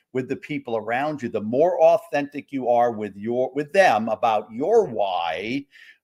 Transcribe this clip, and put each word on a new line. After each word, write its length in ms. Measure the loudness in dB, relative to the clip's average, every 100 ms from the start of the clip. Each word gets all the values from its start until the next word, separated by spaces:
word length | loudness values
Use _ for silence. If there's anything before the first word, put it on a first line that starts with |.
| _
with 160 | -8 -6
the 80 | -8
people 400 | -6 -8 -4 -6
around 440 | -2 -4 -2 -4
you, 80 | -6
the 120 | -6
more 420 | -2 2 2 4
authentic 680 | 4 4 0 -4 -4 -8 -10
you 160 | -6 0
are 240 | 4 2
with 240 | 0 -8 -8
your, 340 | -4 -2 -2
with 200 | -2 0
them 360 | 4 4 4 0
about 380 | 0 0 0 -2
your 320 | -6 2 2
why, 840 | 2 0 -2 -2 -2 -4 -4 -6 -8 _ -20 _